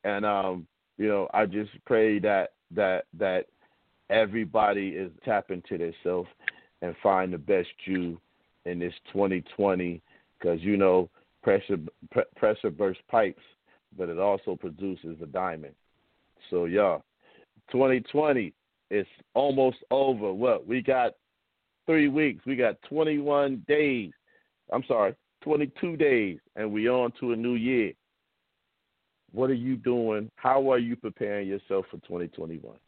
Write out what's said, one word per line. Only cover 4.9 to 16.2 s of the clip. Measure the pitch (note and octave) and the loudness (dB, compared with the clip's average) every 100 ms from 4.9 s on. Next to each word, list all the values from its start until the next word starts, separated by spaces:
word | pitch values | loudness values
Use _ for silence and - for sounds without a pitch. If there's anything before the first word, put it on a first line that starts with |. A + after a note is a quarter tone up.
is | E2 F#2 D#2 | -6 -10 -10
tapping | - G#2+ - F#2 - | -2 -2 -2 -10 -6
to | F2+ | -6
themselves | E2+ E2 F2+ F2+ F2 _ - - _ _ | -6 -4 -4 -4 -6 _ -12 -12 _ _
and | F2 E2+ | -10 -2
find | G#2 F#2+ F#2 | 2 2 0
the | F2 | -6
best | D2 G2 F2 - - | 0 0 0 -10 -6
you | F#2 F2 E2+ _ _ _ _ | -4 -4 -8 _ _ _ _
in | F2 F2+ | -8 -6
this | F2 - - | -6 -8 -8
twenty | G2 G2 F#2 - - | 0 0 0 -6 0
twenty, | G2+ F#2 F2+ E2+ _ _ _ _ | 2 2 -2 -6 _ _ _ _
'cause, | F2 E2 | -2 -2
you | F2+ G2+ | 0 4
know, | F#2+ F#2 F2 _ _ _ | 6 4 2 _ _ _
pressure, | - G2 - F#2+ D#2 _ - | 2 2 2 -6 -6 _ -4
pre-, | B2 - - | -2 -2 0
pressure | A2 G#2 G#2+ | 0 0 -4
bursts | D#2 G2+ F#2 _ | -2 -2 -2 _
pipes, | A#2 A#2 - _ _ _ _ _ F#2+ | 2 2 -4 _ _ _ _ _ -10
but | F2 | -6
it | E2+ | -2
also | G2 G2 - | 0 0 -4
produces | F2+ F#2 D2+ G2 F2+ D#2+ D#2+ | -8 -10 -8 -8 -8 -12 -14
a | D#2+ | -8
diamond. | F#2 F#2 D#2+ C#2+ _ _ _ _ _ | -6 -6 -6 -14 _ _ _ _ _